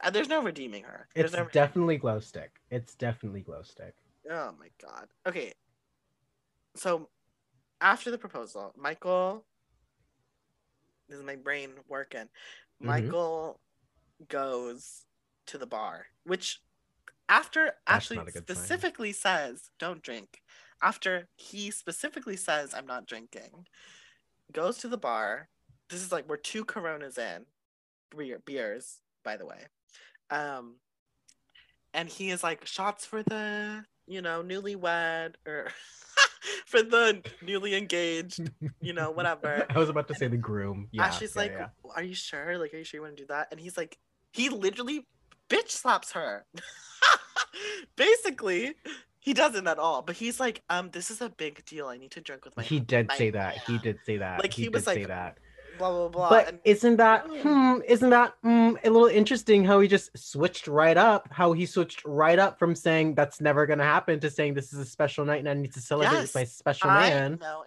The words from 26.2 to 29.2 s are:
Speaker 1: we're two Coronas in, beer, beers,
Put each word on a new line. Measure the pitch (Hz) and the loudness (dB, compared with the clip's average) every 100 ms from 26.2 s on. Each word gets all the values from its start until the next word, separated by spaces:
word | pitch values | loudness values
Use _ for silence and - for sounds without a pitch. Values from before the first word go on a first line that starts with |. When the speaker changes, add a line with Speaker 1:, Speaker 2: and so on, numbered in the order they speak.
| 147 | -6
Speaker 1:
we're | 151 | -10
two | - 220 214 | -8 -10 -10
Coronas | 214 165 151 139 123 | -8 -8 -10 -12 -10
in, | 113 85 117 _ _ _ _ _ _ 151 | -10 -10 -16 _ _ _ _ _ _ -14
beer, | 139 120 - | -12 -12 -12
beers, | 139 110 113 - - _ _ | -8 -8 -10 -14 -20 _ _